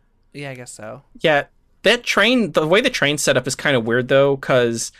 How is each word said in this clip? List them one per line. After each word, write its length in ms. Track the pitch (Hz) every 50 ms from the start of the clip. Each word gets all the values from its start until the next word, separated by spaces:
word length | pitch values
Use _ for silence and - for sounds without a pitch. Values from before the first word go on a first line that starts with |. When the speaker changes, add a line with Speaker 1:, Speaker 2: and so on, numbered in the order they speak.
| _ _ _ _ _ _
Speaker 1:
Yeah, 180 | - 143 143 139
I 40 | 131
guess 180 | 123 123 -
so. 300 | - - 107 110 117 - - _ - -
Speaker 2:
Yeah, 240 | - 160 147 139 - - _ _ _ _ _ _ -
that 180 | 190 233 240
train, 500 | - - - 214 202 233 262 247 208 151
the 140 | - 170 156
way 140 | 156 185 220
the 100 | 262 254
train's 320 | - - 143 143 151 143
set 140 | - 151 135
up 100 | 127 127
is 80 | 135 -
kinda 240 | - - 151 135 120
weird, 300 | 110 117 117 127 127 127
though, 280 | 139 135 139 143 139
'cause 540 | 135 - - 139 123 120 117 117 113 - - -